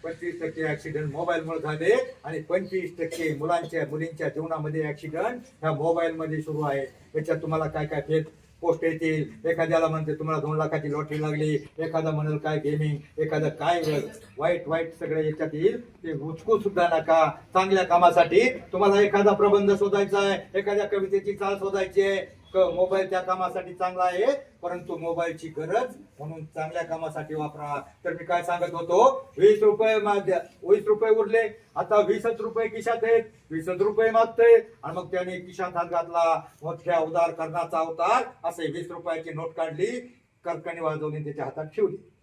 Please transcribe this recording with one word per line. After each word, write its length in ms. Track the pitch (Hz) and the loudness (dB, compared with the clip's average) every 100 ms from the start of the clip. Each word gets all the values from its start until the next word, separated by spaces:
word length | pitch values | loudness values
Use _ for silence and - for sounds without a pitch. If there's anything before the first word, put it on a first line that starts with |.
पंचवीस 380 | 165 151 170 160 | -10 -8 -8 -6
टक्के 220 | 160 160 | -8 -4
ॲक्सिडेंट 500 | 156 147 156 151 151 | -4 -4 -6 -6 -6
मोबाईलमुळे 460 | 143 175 165 160 160 | -4 -2 -2 -2 -6
झाले 560 | 156 156 170 247 - - | -6 -2 2 2 2 -10
आणि 180 | 147 156 | -10 -8
पंचवीस 560 | 156 180 185 190 165 - | -2 -4 -2 -4 -6 -6
टक्के 380 | 160 165 160 139 | -6 -4 -4 -2
मुलांच्या, 500 | 156 170 165 165 143 | 0 0 -2 -4 -4
मुलींच्या 400 | 151 165 165 151 | -4 -6 -4 -6
जीवनामध्ये 540 | 156 156 160 151 156 | -4 -6 -6 -4 -4
ॲक्सिडेंट 580 | 151 147 151 156 214 247 - _ | -4 -6 -8 -6 -6 -8 -16 _
ह्या 100 | 156 | -4
मोबाईलमध्ये 720 | 143 160 170 165 160 156 156 | -2 0 0 0 -4 -6 -6
सुरू 200 | 151 151 | -6 -4
आहे. 200 | 147 139 139 - - 156 | -2 -2 -6 -12 -8 -6
याच्यात 220 | 156 165 | -2 -4
तुम्हाला 280 | 156 160 156 | -2 -2 -2
काय 200 | 156 151 | -4 -4
काय 160 | 143 | -6
फेक 240 | - 156 156 _ _ _ | -2 -2 -2 _ _ _
पोस्ट 220 | 170 165 | -2 0
येतील, 640 | 165 156 160 156 131 - 160 | 0 -2 -2 -2 -4 -6 -4
एखाद्याला 400 | 165 160 165 160 | -2 2 2 2
म्हणते, 260 | 156 151 | 0 -4
"तुम्हाला 280 | 151 156 156 | -4 -2 -2
दोन 160 | 151 151 | -2 -2
लाखाची 340 | 156 160 147 | -2 -2 -4
लॉटरी 300 | 151 151 151 | -6 -4 -4
लागली", 340 | 151 147 156 147 - - | -4 -2 0 -2 -4 -8
एखादा 320 | 160 165 160 | -4 -2 -2
म्हणेल, 260 | 151 151 147 | -2 -2 -2
"काय 220 | 156 151 | -2 -2
गेमिंग", 600 | 143 151 151 143 - - | -2 -2 -2 -4 -8 -4
एखादं 300 | 156 151 156 | -2 0 -2
काय 320 | - 156 175 156 147 - - - - | -2 0 0 0 -2 -4 -12 -18 -2
वाईट 300 | 160 175 143 | 0 0 -2
वाईट 320 | 160 165 - | -2 -4 -6
सगळं 240 | 147 156 | -4 0
याच्यात 260 | 156 151 156 | 0 -2 -4
येईल. 420 | 147 185 240 - - | 2 0 0 -10 -12
ते 180 | 165 | -8
उचकू 460 | 143 151 160 - 214 | -6 -6 -8 0 2
सुद्धा 280 | 202 185 170 | 2 2 2
नका. 440 | 160 156 165 160 - - | 2 4 4 4 0 -2
चांगल्या 300 | 185 190 190 | 0 4 2
कामासाठी 680 | 175 170 170 170 165 175 247 | 4 6 8 8 6 6 4
तुम्हाला 520 | - - 180 202 202 | 0 -6 2 4 6
एखादा 320 | 202 202 202 | 6 6 6
प्रबंध 380 | 202 208 202 202 196 | 6 6 6 4 4
शोधायचा 400 | 202 202 196 196 | 2 2 2 2
आहे, 400 | 202 190 - 196 | 2 0 -2 -4
एखाद्या 260 | 202 202 202 | 0 -2 0
कवितेची 480 | 196 190 196 202 | -2 0 0 -2
चाल 220 | 196 196 196 | -4 -4 -2
शोधायची 460 | 196 196 190 196 | -2 -2 0 2
आहे, 360 | 196 196 - - - | 2 0 -4 -16 -2
क-, 200 | 190 180 170 | 2 2 4
मोबाईल 340 | 185 190 190 | 2 2 0
त्या 120 | 185 | -2
कामासाठी 520 | 180 185 180 185 180 | -2 -2 -2 -4 -8
चांगला 300 | 175 185 180 | -4 -4 0
आहे, 220 | 180 180 240 277 - _ | 0 2 0 0 -6 _
परंतु 360 | 175 180 165 156 | -8 -8 -8 -8
मोबाईलची 500 | 165 165 170 156 160 | -6 -2 -4 -4 -10
गरज 480 | 156 156 208 254 - - _ | -8 -2 -2 -2 -10 -20 _
म्हणून 260 | 151 160 151 | -12 -12 -12
चांगल्या 380 | 160 156 175 | -8 -6 -6
कामासाठी 520 | 165 165 160 156 151 156 | -6 -6 -6 -8 -8 -6
वापरा. 460 | 151 151 147 143 - _ 175 | -8 -8 -8 -8 -10 _ -8
तर 80 | |
मी 120 | 170 170 | -8 -2
काय 180 | 175 | -2
सांगत 300 | 175 175 175 | -2 -2 -4
होतो, 580 | 170 170 180 262 262 - - | -4 0 6 6 4 -10 4
वीस 260 | 202 208 | 6 8
रुपये 360 | 214 208 220 220 | 4 4 2 2
मा-, 200 | 208 202 | 2 0
द्या, 200 | 190 175 - _ | 0 -2 -2 _
वीस 200 | 175 208 214 | 2 2 4
रुपये 240 | 208 220 | 2 4
उरले, 480 | 220 202 226 214 - _ 156 | 2 4 2 0 -6 _ -6
आता 240 | 185 208 | 2 4
वीसच 360 | 190 220 233 226 | 4 0 -2 -4
रुपये 280 | 214 226 220 | -6 -4 -4
खिशात 360 | 226 - 226 | -4 -4 -2
आहेत, 200 | 220 233 226 _ _ | 4 2 2 _ _
वीसच 300 | 160 160 180 | -8 -6 0
रुपये 300 | 202 208 226 | 0 2 4
मागतोय 420 | 226 226 226 233 226 - - | 4 2 6 8 8 6 -12
आणि 120 | 147 175 | -10 -8
मग 160 | 180 | -6
त्याने 280 | 185 180 180 | -6 -4 -8
खिशात 380 | 180 - 180 175 | -10 -8 -6 -4
हात 80 | 165 | -2
घातला, 560 | 170 170 170 165 156 - _ | -4 -2 0 2 0 -4 _
मोठ्या 360 | 156 165 175 165 | -10 -8 -2 0
उदार 320 | 160 170 170 | 0 0 0
करण्याचा 480 | 165 160 170 165 165 | -2 -6 -4 -4 -2
अवतार, 440 | 165 160 170 247 240 - | -4 -2 2 2 0 -6
असे 280 | 165 165 156 | -8 -4 -6
वीस 160 | 165 - | -6 -10
रुपयाची 400 | 170 170 160 160 | -10 -6 -6 -8
नोट 200 | 151 165 | -10 -10
काढली, 460 | - 160 156 208 247 240 _ _ _ 175 | -6 -6 -2 -4 -4 -10 _ _ _ -8
करकणी 340 | 165 170 170 | -8 -8 -6
वाजवली, 440 | 160 151 151 151 | -4 -4 -6 -6
त्याच्या 220 | 147 143 135 | -8 -8 -8
हातात 200 | 156 156 | -8 -8
ठेवली. 320 | - 202 190 - _ | -2 -2 -2 -16 _